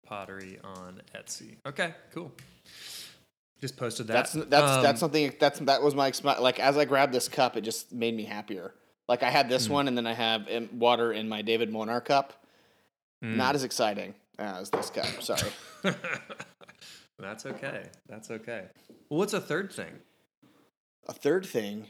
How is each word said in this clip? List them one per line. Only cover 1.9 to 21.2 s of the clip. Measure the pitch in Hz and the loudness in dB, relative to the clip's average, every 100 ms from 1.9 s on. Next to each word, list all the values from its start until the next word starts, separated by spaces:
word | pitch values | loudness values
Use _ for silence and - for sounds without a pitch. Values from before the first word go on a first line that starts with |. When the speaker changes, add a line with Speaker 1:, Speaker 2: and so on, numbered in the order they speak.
| 160 - | -6 -16
Speaker 1:
cool. | - 170 - - - - - - - - - _ _ _ _ | -14 -14 -18 -20 -20 -20 -20 -16 -14 -16 -20 _ _ _ _
Just | 135 - | -12 -6
posted | 120 110 110 | -6 -6 0
that. | |
Speaker 2:
That's, | 117 - | 0 2
that's, | 151 156 143 143 131 | -4 4 6 8 6
Speaker 1:
Um, | |
Speaker 2:
that's | 139 120 | 4 4
something, | 165 151 143 - | 2 2 0 4
that's, | 143 - | 2 4
that | 139 135 | 2 4
was | 143 143 | 4 4
my | 139 | 0
expi-, | 123 143 - | 2 0 4
like, | 127 123 | 4 4
as | 131 143 | 4 4
I | |
grabbed | 139 135 139 | 4 6 4
this | 127 - | 2 -2
cup, | - 127 117 | 2 2 2
it | |
just | 107 - - | -4 -6 -8
made | 123 117 113 | -2 -2 -2
me | 104 | -6
happier. | 104 104 98 87 - _ _ - | -8 -8 -10 -10 -16 _ _ 0
Like, | 123 | 2
I | 127 | 4
had | 143 127 | 4 4
this | 127 110 | 2 2
Speaker 1:
Hmm. | |
Speaker 2:
one, | 143 139 | 2 2
and | 123 | 0
then | 117 | -2
I | |
have | 117 113 113 104 | -2 0 0 -2
in, | 117 113 117 | -6 -6 2
water | 120 120 117 | 4 4 2
in | 107 110 | 0 -4
my | 107 | -4
David | 107 113 113 | 0 2 2
Molnar | 110 110 120 | -2 -2 -2
cup. | - 139 - - _ _ _ _ _ _ _ _ | 4 2 2 -10 _ _ _ _ _ _ _ _
Speaker 1:
Mm. | 117 113 | -4 0
Speaker 2:
Not | 127 143 | 2 0
as | |
exciting | 127 - 113 104 95 - _ - | -2 0 0 0 -8 -14 _ -10
as | 104 92 98 | -10 -8 -4
this | - - | -4 -4
cup. | - - - | -4 -4 -6
Sorry. | - 101 101 - - - | -4 -2 -2 -6 -18 -4
Speaker 1:
<laughs> | 196 - 175 156 - - - _ - - - - _ _ | -4 -4 -6 -10 -10 -16 -16 _ -20 -20 -20 -20 _ _
That's | 95 107 135 | -14 -12 -12
okay. | 104 139 104 95 - _ | -10 -10 -10 -14 -20 _
That's | 107 110 | -20 -12
okay. | 113 113 117 92 _ _ - _ | -12 -8 -12 -12 _ _ -20 _
Well, | 147 | -2
what's | 208 | 0
a | 208 | -2
third | - 151 196 | -2 -4 -4
thing? | - 85 - _ _ _ _ _ _ _ _ _ _ - | -10 -12 -14 _ _ _ _ _ _ _ _ _ _ -16
Speaker 2:
A | |
third | - | -4